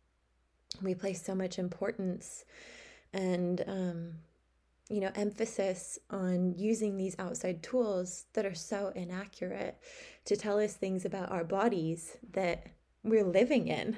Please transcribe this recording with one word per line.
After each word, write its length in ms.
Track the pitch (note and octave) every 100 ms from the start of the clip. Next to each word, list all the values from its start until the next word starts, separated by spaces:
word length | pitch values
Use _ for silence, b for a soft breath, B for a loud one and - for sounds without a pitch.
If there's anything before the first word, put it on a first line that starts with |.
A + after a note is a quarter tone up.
| _ _ _ _ _ _ - -
we 120 | F#3+
place 280 | F3+ G3 F3+
so 120 | -
much 240 | F#3+ F#3 F#3+
importance 840 | F3+ - G3 - F#3 F3+ - - B B B B B B B
and, 520 | G3 F#3 F3+ F3 F3+ -
um, 460 | F#3+ F3+ E3+ E3+ D#3+ - _ _ _ _ _ -
you 100 | G#3
know, 100 | F#3+
emphasis 840 | G#3 G#3 G#3 A3 - G3 F#3 - - -
on 440 | G3 F#3 F3+ F3+ E3+
using 380 | G#3+ A3 G#3+ G3
these 200 | F#3+ F3
outside 440 | F3+ - F#3 E3
tools 640 | - B3+ A3 F#3 F#3 - -
that 100 | A3
are 100 | G3
so 380 | D#3+ - G3+ G3
inaccurate 840 | F#3+ F3 F#3 G3+ - F#3 G3+ - - B B B B -
to 100 | G#3
tell 220 | G#3+ G#3
us 160 | G#3+
things 320 | - F#3+ F#3 F#3
about 260 | F#3+ F3+
our 120 | F3+
bodies 720 | E3 F#3+ A#3 F#3 D#3+ E3 - - -
that 340 | F#3+ F3+ E3+ - - _ _
we're 220 | G#3+ A3
living 440 | F#3 F#3 B3 C4+ -
in. 280 | - -